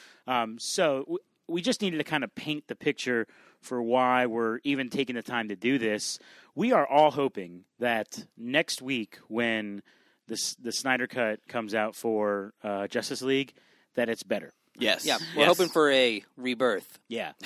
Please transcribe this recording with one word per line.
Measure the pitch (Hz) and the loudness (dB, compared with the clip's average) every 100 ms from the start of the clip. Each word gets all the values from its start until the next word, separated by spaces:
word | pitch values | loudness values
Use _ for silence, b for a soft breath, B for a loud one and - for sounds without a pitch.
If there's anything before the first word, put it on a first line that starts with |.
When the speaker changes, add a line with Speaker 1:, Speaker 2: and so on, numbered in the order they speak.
| B B - | B B -4
Speaker 1:
Um, | 123 113 117 | -2 -2 -6
so | - - 160 135 | -6 2 2 2
w-, | 147 180 _ _ - | -4 -8 _ _ -6
we | 170 | -2
just | 214 - | 0 0
needed | 196 156 | 0 -2
to | |
kind | 143 151 | 0 -2
of | 113 - | -2 -8
paint | 151 151 - | -6 -6 -8
the | 117 | -4
picture | 147 - 127 117 110 b b b | -2 -2 0 -2 -2 b b b
for | - 123 | -8 -4
why | 117 127 127 127 123 | 0 2 4 4 2
we're | 117 113 120 | 0 -2 -2
even | 143 139 127 | -2 -2 -2
taking | 139 131 120 | -2 -2 -4
the | |
time | - 120 107 | -4 -4 -4
to | 95 | -2
do | 120 135 | 0 2
this. | 110 107 - - B B B - | 0 -2 -4 -10 B B B -2
We | 233 | 2
are | 214 131 | 4 6
all | 143 151 | 6 6
hoping | 135 135 104 87 87 - - | 6 -2 -2 -12 -14 -18 -4
that | 120 117 104 - - - | 0 0 -2 -10 -16 -14
next | 117 143 170 - | -2 0 0 -4
week | 131 127 104 - - | -4 -4 -6 -12 -8
when | 110 117 110 104 101 - b b b - | -2 0 0 -4 -10 -14 b b b -10
the | 113 | -6
S-, | - - | -6 -6
the | 123 | -6
Snyder | - 135 127 123 | -4 -2 -2 -2
Cut | 131 110 107 - | -2 -2 -4 -6
comes | 120 107 | -8 -4
out | 110 107 - | -2 -2 -4
for, | 113 110 104 101 101 - | -2 0 0 -2 -4 -10
uh, | 104 98 101 | -6 -4 -4
Justice | 120 107 131 | -4 -4 -4
League, | 131 135 131 - b b b - | 0 0 -2 -10 b b b -4
that | 117 | -2
it's | 113 | -2
better. | 98 104 78 _ _ - | -4 -4 -6 _ _ -2
Speaker 2:
Yes. | 113 - 156 | 0 2 0
Speaker 3:
Yeah, | 117 165 156 | -2 0 4
we're | |
Speaker 2:
Yes. | 156 | 6
Speaker 3:
hoping | 180 175 | 6 4
for | 165 147 | 4 6
a | 135 123 104 - - | 6 4 2 -8 -8
rebirth. | 127 120 123 95 - - - | -4 0 2 0 -6 -20 -10
Speaker 1:
Yeah. | 113 82 | -8 -8
Speaker 2:
<laughs> | - | -10